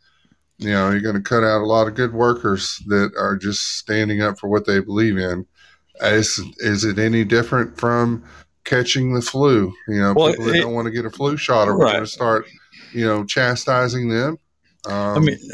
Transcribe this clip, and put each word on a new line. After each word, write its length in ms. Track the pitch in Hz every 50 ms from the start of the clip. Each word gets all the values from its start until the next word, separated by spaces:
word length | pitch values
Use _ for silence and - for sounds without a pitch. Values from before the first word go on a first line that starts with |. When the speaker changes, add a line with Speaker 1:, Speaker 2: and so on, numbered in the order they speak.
| _ _ _ _ _ _ _ _ _ _ _ -
Speaker 1:
you 120 | 107 104
know, 200 | 104 98 95 98
you're 100 | 101 101
gonna 200 | 107 110 104 101
cut 240 | 101 - 123 117 113
out 160 | 110 107 107
a 40 | 107
lot 200 | 107 113 113 110 110
of 60 | 107
good 180 | 131 123 117
workers 680 | 113 113 120 120 120 120 - 104 98 98 - - - - 92
that 260 | 101 101 101 101 101 - 101
are 180 | 98 98 101
just 420 | 95 98 104 101 - - - - -
standing 420 | - - 107 110 107 104 104 104
up 160 | 107 104 98 -
for 100 | - 101
what 180 | 104 104 104
they 140 | 107 101 98
believe 360 | 92 101 101 107 113 107 98 95
in. 280 | 92 90 87 90 92 _ _ _ - - _ _ _ _ _ -
Is, 380 | - 107 107 110 107 - - 104 92 - - -
is 260 | - 107 104 101 107
it 140 | 107 95 107
any 260 | 110 113 117 113 110
different 540 | 98 113 117 - - 135 127 113 117 - -
from 460 | 120 120 120 120 120 120 117 117 - - - - - _ _ _ -
catching 500 | - 131 127 123 - - 135 127 127 127
the 80 | 123
flu? 500 | 120 - - 135 143 143 127 104 95 92 95 - - 110
You 120 | 107 101
know, 140 | 101 101 98
Speaker 2:
Well, 160 | 151 160 156
Speaker 1:
people 160 | - - 113
that 100 | 113 -
Speaker 2:
it 60 | -
Speaker 1:
don't 120 | 117 117 117
wanna 160 | 117 113 113
get 140 | 110 120 113
a 40 | 110
flu 260 | - 139 139 143 151
shot 320 | 147 - - 123 110 107 104
are 60 | 101
Speaker 2:
Right. 180 | 180 143 110 104
Speaker 1:
gonna 120 | 107 110
start, 400 | 107 - - 123 113 110 110 - - - - _ _ - - - -
you 120 | - 120 113
know, 180 | 110 107 104 101
chastising 840 | 101 - 139 127 123 123 120 - 139 127 127 127 120 123 127 123 117
them. 300 | 113 117 131 151 165 - _ _ _ _ _ _ _ _ -
Um, 300 | 104 101 101 101 104 104
Speaker 2:
I 40 | 151
mean, 180 | 156 147 - - - -